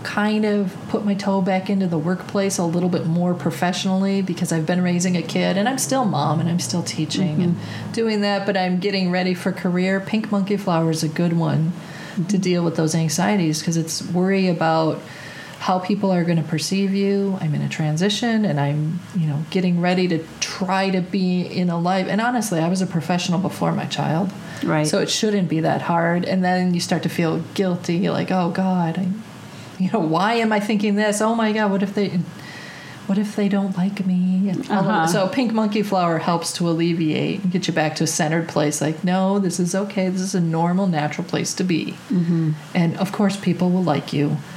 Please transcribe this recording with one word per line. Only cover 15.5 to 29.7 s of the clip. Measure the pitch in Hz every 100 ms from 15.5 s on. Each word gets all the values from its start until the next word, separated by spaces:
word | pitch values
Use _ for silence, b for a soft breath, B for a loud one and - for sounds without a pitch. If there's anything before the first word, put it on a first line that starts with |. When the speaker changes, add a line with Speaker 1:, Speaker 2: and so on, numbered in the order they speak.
| B
Speaker 1:
how | - 185
people | - 202 196
are | 180
gonna | 170 165
perceive | 147 156 - 190 196
you. | 196 196 202 196 190
I'm | 160
in | 147
a | 143
transition | - 151 151 196 208 240 220
and | 208 147
I'm, | 143 147 151 175 - 185
you | 156
know, | 143 156
getting | 190 180 175
ready | 175 180 180
to | 160 - -
try | - - 185 190 196
to | 185
be | 180 202 180 180
in | 175 - 180
a | 170
life. | 175 190 185
And | 202
honestly, | 233 247 214 165
I | 165
was | 190
a | 185
professional | 165 143 175 180 165
before | - - 165
my | 165 -
child. | - 143 156 190 - B B
Speaker 2:
Right. | - 156 151
Speaker 1:
So | 202
it | -
shouldn't | - 220 208 165
be | 160
that | 160 -
hard. | - 175 170 175
And | - 185
then | 180 180 180
you | 175
start | - 170
to | 170
feel | - 165 160 165
guilty. | - 190 175 - 170
You're | 180
like, | 160 175
"Oh | 185 175
God, | 175 190 185 165 170
I, | 185 214 - - - B B